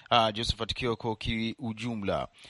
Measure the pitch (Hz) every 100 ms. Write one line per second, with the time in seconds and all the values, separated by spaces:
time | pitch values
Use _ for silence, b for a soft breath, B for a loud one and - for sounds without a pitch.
0 | B 120 110 104 117 - 110 - 123 110
1 | 117 107 - 113 113 - 117 110 120 110
2 | 95 80 65 B